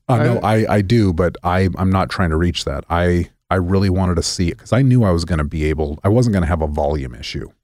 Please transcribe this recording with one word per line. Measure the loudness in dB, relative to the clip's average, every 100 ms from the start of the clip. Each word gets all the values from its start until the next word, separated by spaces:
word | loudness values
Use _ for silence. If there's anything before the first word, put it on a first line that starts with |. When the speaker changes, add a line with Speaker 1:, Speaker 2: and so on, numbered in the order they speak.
| -2
Speaker 1:
Uh, | 0
no, | 2 0
Speaker 2:
I | 2 0 2
Speaker 1:
I, | 0
I |
do, | 2 2 2
but | 0 -2 -2
I, | -2 0 0 0
I'm | 0
not | 0 -2
trying | -2 -2
to | 0
reach | 0 -2 -6
that. | -6 -4
I, | 0 2 0 -2 _ -4
I | -2
really | 0 0 2
wanted | 0 0 0
to |
see | -2 -2 -4
it | -4
'cause | -2
I | 2
knew | 4 4
I | 4
was | 2
gonna | 0 -2
be | -2 -2 -2
able, | -2 -4 -2
I | 0
wasn't | 2 2
gonna | 0 0
have | -2
a | -2
volume | -2 -2 -2 -6
issue, | -12 -12 -12 -12 _